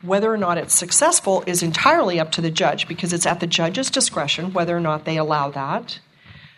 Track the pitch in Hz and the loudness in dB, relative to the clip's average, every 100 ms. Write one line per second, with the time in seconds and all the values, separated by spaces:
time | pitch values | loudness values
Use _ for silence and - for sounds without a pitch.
0 | 180 196 220 220 185 170 - - 180 - | -2 2 2 2 0 0 0 -2 0 2
1 | 311 330 - 190 180 175 170 160 185 220 | 4 4 2 0 0 -2 0 2 4 4
2 | 214 175 160 - 165 160 170 147 - 165 | 4 0 -2 -2 -2 0 0 0 -4 -6
3 | 170 170 156 175 175 - 165 190 269 277 | -4 -2 0 0 0 0 0 -2 -2 0
4 | - - 147 - 180 185 170 170 165 151 | 0 0 -2 -2 -2 -2 0 0 0 -2
5 | 156 160 156 151 143 143 135 196 240 - | -2 -2 0 0 -2 -4 -4 -4 -6 -14
6 | - _ - - - | -18 _ -20 -20 -20